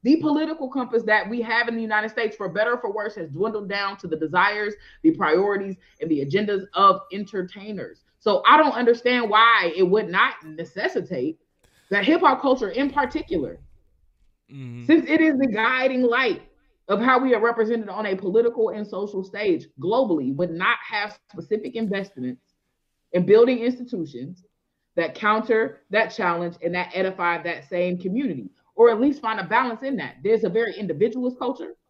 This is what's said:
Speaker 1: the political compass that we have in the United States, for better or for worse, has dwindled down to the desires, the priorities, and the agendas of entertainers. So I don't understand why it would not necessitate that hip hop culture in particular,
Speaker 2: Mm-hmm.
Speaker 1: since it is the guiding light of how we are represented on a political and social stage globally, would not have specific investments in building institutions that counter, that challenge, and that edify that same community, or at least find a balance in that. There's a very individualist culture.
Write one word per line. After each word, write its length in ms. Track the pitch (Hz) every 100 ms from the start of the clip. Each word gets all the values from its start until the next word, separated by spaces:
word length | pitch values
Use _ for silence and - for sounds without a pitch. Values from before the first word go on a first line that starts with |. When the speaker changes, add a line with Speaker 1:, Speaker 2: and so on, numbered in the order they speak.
Speaker 1:
the 120 | 240 320
political 520 | 311 294 311 320 262
compass 340 | 269 240 233
that 260 | 202 214 196
we 120 | 240
have 260 | 226 226 233
in 80 | 226
the 60 |
United 280 | 226 214 220
States, 260 | 247 220 -
for 120 | 190
better 260 | 175 226
or 40 | 240
for 120 | 220
worse, 240 | 208 208 208
has 140 | 156
dwindled 400 | 139 214 214 196
down 280 | 202 196 196
to 100 | 180
the 80 | 156
desires, 580 | 156 175 196 208 208 208 - -
the 80 | -
priorities, 640 | - 156 165 202 202 196 190 _ _
and 100 | 160
the 160 | 147 139
agendas 400 | 190 208 202 190
of 280 | 170 196 190 -
entertainers. 920 | 185 196 202 185 196 202 196 101 - _ _
So 220 | 214 196 -
I 80 | 302
don't 140 | 302
understand 560 | 233 233 233 247 247 226
why 440 | 208 233 220 175 165
it 80 |
would 260 | 180 208 180
not 260 | 185 254 - 156
necessitate 920 | 156 160 185 311 233 - 147 147 160 _ _ _ _ _
that 160 | 202 190
hip 160 | 330
hop 200 | 320 -
culture 280 | 277 262 202
in 200 | 240 277
particular, 720 | 285 254 311 - 185 117 85 - _ _ _ _ _ _ _ _
Speaker 2:
Mm-hmm. 340 | 143 127 120 120
Speaker 1:
since 220 | 320 262
it 140 | 311
is 160 | 320 269
the 100 | 269
guiding 540 | 208 233 262 262 254
light 400 | 247 240 254 170 - _ _ _ -
of 120 | 202
how 200 | 240 254
we 160 | 262 233
are 40 |
represented 480 | 226 226 220 233 202
on 200 | 196 214
a 80 | 190
political 540 | 196 220 233 233 220
and 180 | 214 208
social 360 | 190 208 190
stage 440 | 185 202 208 151 - -
globally, 560 | 165 233 254 160 131 139
would 140 | 175
not 280 | 165 196 233 -
have 300 | 220 208 - _
specific 440 | 170 - 214 214 226
investments 680 | 220 196 196 - 127 127 _ _ _ _ _ _ _
in 160 | 180 175
building 320 | 214 240 247
institutions 840 | 240 247 - 202 147 120 139 180 _ _ _ _ _ -
that 180 | 165
counter, 680 | - 214 220 220 220 220 - _
that 160 | 202 240
challenge, 480 | - 185 170 175 170
and 100 | 170
that 160 | 175 175 180
edify 440 | 190 185 175 170
that 260 | 170 151 -
same 280 | 180 180 180
community, 520 | 185 214 277 135 104 _ _
or 160 | - 233
at 100 | 220
least 220 | 277 277
find 180 | 254 330
a 40 |
balance 400 | 175 226 262 226
in 140 | 269 247
that. 180 | 131 -
There's 220 | 175 226 214
a 40 |
very 240 | 202 226 185
individualist 640 | 196 151 226 254 247 247
culture. 380 | 247 - - -